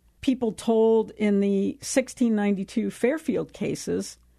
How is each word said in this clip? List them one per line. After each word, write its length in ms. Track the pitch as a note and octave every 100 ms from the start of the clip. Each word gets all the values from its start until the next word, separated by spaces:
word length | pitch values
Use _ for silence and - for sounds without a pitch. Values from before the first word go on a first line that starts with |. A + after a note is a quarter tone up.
| _ _
people 320 | - B3 A3+
told 580 | A3 - A3 A3+ A3+ A3
in 280 | - G#3 G3+
the 380 | G3+ G3 G3+ -
sixteen 540 | - C4+ C4 - A#3
ninety-two 560 | G#3+ G#3 G3 G3 A3+ G3+
Fairfield 640 | - A#3+ D#4 - F#3 -
cases 680 | - D#3+ D3+ - F3+ - - _